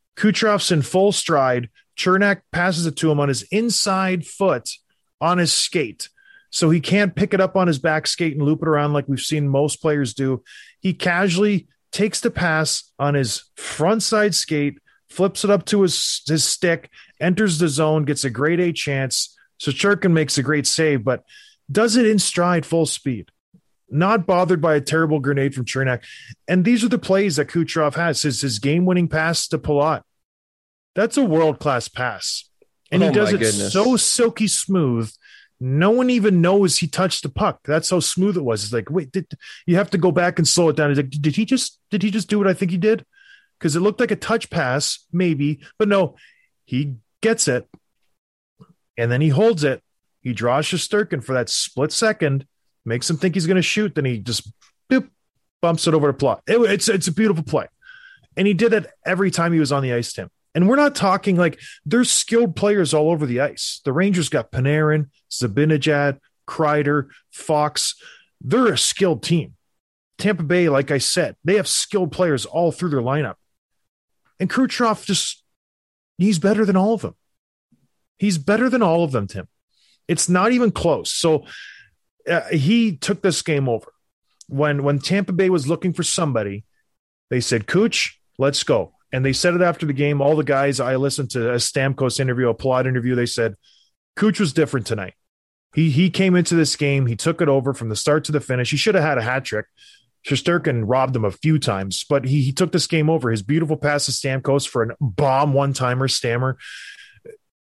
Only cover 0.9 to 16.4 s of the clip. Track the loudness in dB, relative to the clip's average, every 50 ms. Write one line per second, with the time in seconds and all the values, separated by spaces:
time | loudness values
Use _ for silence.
0.9 | 0 2 2 2 2 0 -2 0 0 2 2 2 0 0 -2 -6 -12 _ _ _
1.9 | _ -4 0 2 2 4 4 2 0 -2 -4 _ -4 -2 -2 0 0 -2 -4 -4
2.9 | -4 0 0 0 2 2 2 0 -2 -4 -6 -4 -2 -2 0 0 -2 -2 -2 0
3.9 | 0 0 0 -2 -2 -4 -6 -8 -6 -2 0 0 0 0 -4 -8 -12 -14 _ _
4.9 | _ _ _ _ _ _ -2 0 2 2 2 0 0 -2 -2 -2 -2 -2 -4 -4
5.9 | -6 -12 -16 -18 _ _ _ _ -20 -20 _ _ -4 0 2 4 4 2 2 2
6.9 | 2 2 2 0 0 -2 -2 0 2 0 0 2 2 2 2 2 0 0 0 0
7.9 | 0 0 -2 -4 -4 -2 -2 -2 -2 0 0 0 0 0 0 0 2 2 2 0
8.9 | 0 -2 -2 -2 -4 -4 -4 -4 -2 -2 0 0 2 2 0 0 -2 -2 -2 -2
9.9 | 0 0 -2 -2 -4 -4 -2 -2 -2 -4 -6 -12 -20 -20 -20 -20 _ _ -4 -4
10.9 | -4 -2 -2 -2 0 0 0 0 2 2 2 2 0 0 -4 _ _ _ _ _
11.9 | -4 -2 -2 -2 -2 -4 -4 -4 -2 -2 -2 0 0 0 0 -2 -2 -6 -8 _
12.9 | _ -4 -2 0 0 0 0 -2 -4 -8 -10 _ _ -16 -14 -12 -4 -2 0 0
13.9 | 2 0 0 0 0 2 2 2 0 -2 -2 -2 -2 -2 -2 -2 -4 -8 _ _
14.9 | _ _ _ _ -4 -2 0 0 0 -2 2 2 2 2 2 0 2 4 4 2
15.9 | 2 0 -2 -4 -4 -6 -4 -2 0 0